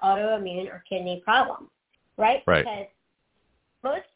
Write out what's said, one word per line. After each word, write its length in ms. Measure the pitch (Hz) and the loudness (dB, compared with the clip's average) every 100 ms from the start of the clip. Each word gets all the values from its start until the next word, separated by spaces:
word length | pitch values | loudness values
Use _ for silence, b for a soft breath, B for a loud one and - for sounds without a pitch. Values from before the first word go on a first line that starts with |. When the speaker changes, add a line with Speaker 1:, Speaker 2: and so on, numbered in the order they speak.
Speaker 1:
autoimmune 640 | 190 196 214 220 190 180 190 | 2 2 0 -2 -4 -8 -8
or 160 | 180 - | -12 -8
kidney 340 | 185 180 180 208 | -6 -6 -4 2
problems, 440 | 240 - - - _ _ _ _ - | 2 2 -4 -16 _ _ _ _ 0
right? 260 | 220 269 - | 2 2 4
Speaker 2:
Right. 180 | 78 | 4
Speaker 1:
Because 220 | 220 208 - _ _ _ _ _ _ _ _ _ | 2 -6 -14 _ _ _ _ _ _ _ _ _
most 220 | 254 330 - | -6 -6 -8